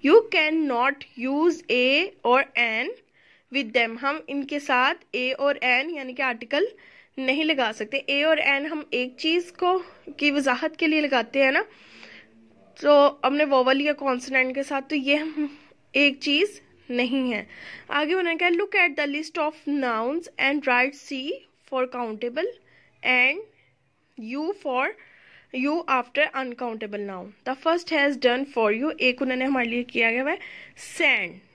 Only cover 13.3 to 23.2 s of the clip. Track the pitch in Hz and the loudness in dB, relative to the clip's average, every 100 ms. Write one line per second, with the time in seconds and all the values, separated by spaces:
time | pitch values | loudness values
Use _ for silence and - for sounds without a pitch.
13.3 | 285 302 269 254 269 294 294 277 247 254 | 2 4 4 4 4 2 0 0 -2 0
14.3 | 262 254 262 269 277 277 311 262 294 311 | 0 0 -2 -4 -4 -2 -2 2 0 0
15.3 | 302 294 - - _ _ 269 285 277 294 | -4 -6 -6 -20 _ _ 2 2 2 -2
16.3 | 285 403 - _ _ - 240 247 269 254 | 0 0 -4 _ _ -6 -2 0 0 -2
17.3 | 214 202 - - - - 285 302 370 349 | -4 -8 -16 -18 -20 -4 -2 0 0 0
18.3 | 330 349 339 403 403 349 294 285 285 311 | 0 0 0 0 2 2 0 -4 -4 -6
19.3 | 339 302 311 - 285 254 226 233 311 339 | -4 -4 -4 -4 -2 0 0 -2 -4 -6
20.3 | - 269 285 269 247 262 285 - 269 277 | -2 -2 0 0 2 0 -2 -12 -10 -8
21.3 | 539 _ _ _ 262 254 254 233 214 240 | -10 _ _ _ -4 -4 -4 -8 -6 -6
22.3 | 254 392 480 _ _ _ _ - 254 | -4 -6 -8 _ _ _ _ 0 2